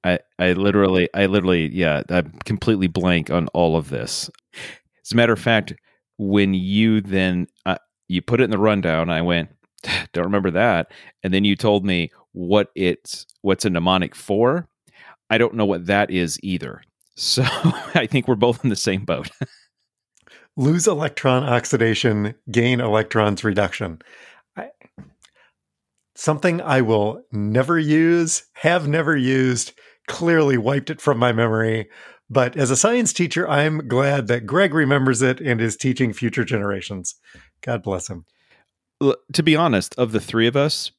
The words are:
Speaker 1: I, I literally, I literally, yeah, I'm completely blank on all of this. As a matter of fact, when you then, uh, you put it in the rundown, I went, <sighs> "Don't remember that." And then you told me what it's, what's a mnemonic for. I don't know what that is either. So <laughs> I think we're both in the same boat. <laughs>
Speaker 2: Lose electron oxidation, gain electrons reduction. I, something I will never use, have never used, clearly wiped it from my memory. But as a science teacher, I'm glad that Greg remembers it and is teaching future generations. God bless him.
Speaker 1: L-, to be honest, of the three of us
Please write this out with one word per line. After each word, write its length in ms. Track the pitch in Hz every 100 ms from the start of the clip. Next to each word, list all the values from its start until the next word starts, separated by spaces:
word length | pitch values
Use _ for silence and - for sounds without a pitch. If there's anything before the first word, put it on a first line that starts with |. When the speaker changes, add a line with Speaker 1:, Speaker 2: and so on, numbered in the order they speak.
Speaker 1:
I, 160 | 90 90 _ -
I 120 | 90
literally, 540 | 90 101 101 98 92 87
I 120 | - 98
literally, 420 | 101 92 87 80
yeah, 300 | 90 82 73 -
I'm 240 | 90 80 -
completely 440 | - 107 - 107 92
blank 420 | 87 90 87 73
on 160 | 85 80
all 280 | - 85 80
of 140 | 71
this. 380 | 64 57 - - _ _ - - - _ _
As 80 | -
a 40 | 117
matter 160 | 117
of 60 | 110
fact, 340 | 123 113 101 - _ _ _ -
when 360 | 101 101 98
you 460 | 95 92 101 110 110
then, 460 | 98 95 92 90 - _ 92
uh, 100 | 92 _ _ _
you 140 | 90
put 180 | - 120
it 40 |
in 60 | 117
the 80 | 104
rundown, 520 | 107 104 85 80 85
I 120 | 80
went, 280 | 87 87 80 _ _ _
<sighs> 300 | - - -
"Don't 120 | -
remember 260 | 87 101 92
that." 380 | 85 117 87 - - - _
And 100 | 98
then 100 | 95
you 100 | 101
told 300 | 98 110 104
me 260 | 98 90 82 _ _
what 380 | 92 87 104 101
it's, 520 | - 92 - - - - _
what's 220 | 98 95
a 60 | 107
mnemonic 440 | 85 87 95 90
for. 540 | - - 101 120 170 165 _ _ _ - _ _
I 100 | 110
don't 160 | 120
know 120 | 113 101
what 200 | 90 87
that 240 | 101 104
is 280 | 92 85 -
either. 400 | 98 90 65 - _ _ _ -
So 260 | - -
<laughs> 20 | 127
I 600 | - 165 - - 165 117
think 160 | 131 123
we're 80 | 107
both 280 | 120 120
in 60 | 127
the 60 | 101
same 280 | - 95
boat. 260 | 104 78 -
<laughs> 60 | _ 135 _ _ _ _ _ _ _ _ - _ -
Speaker 2:
Lose 300 | 135 170 214
electron 560 | 151 156 - 135 127
oxidation, 880 | 127 123 - 127 113 107 120 107 104 - -
gain 300 | 117 120 123
electrons 640 | 120 107 107 113 104 98
reduction. 560 | 107 98 98 - 95 80 _ - - _ _ -
I, 140 | 269 _ _ - - _ _ _ _ _ _ _ _ _ _ -
something 440 | - 151 185 170
I 200 | 170 131
will 400 | 113 110 104 - _
never 460 | 104 104 113 135 170
use, 680 | 151 156 165 170 165 - _
have 340 | - 160 175 147
never 280 | 156 156 147
used, 560 | 127 131 131 120 - _ - _ -
clearly 500 | - 165 165 143 127
wiped 320 | 110 139 139
it 100 | 151
from 180 | - 120
my 140 | 123
memory. 560 | 113 117 110 113 110 104 - - - _
But 280 | 123 123 151
as 140 | 127
a 60 | 131
science 360 | 214 247 226
teacher, 360 | - 170 - 180
I'm 400 | 143 156 156 135
glad 400 | 123 139 143 107
that 180 | 120 107
Greg 280 | 160 196
remembers 480 | 156 139 139 131 117
it 180 | 131 131
and 200 | 147 113
is 160 | 113 -
teaching 360 | 131 127 123
future 320 | 104 120 110
generations. 720 | 117 110 101 98 - 98 87 - _ - _ _
God 200 | - 117
bless 260 | 98 92 -
him. 160 | 87 - _ _ _ _ _ _ _
Speaker 1:
L-, 140 | 139 - _
to 100 | -
be 140 | 160 156
honest, 380 | 170 104 - -
of 140 | 120
the 80 | 110
three 260 | - 113 113
of 100 | 139
us 360 | 143 - -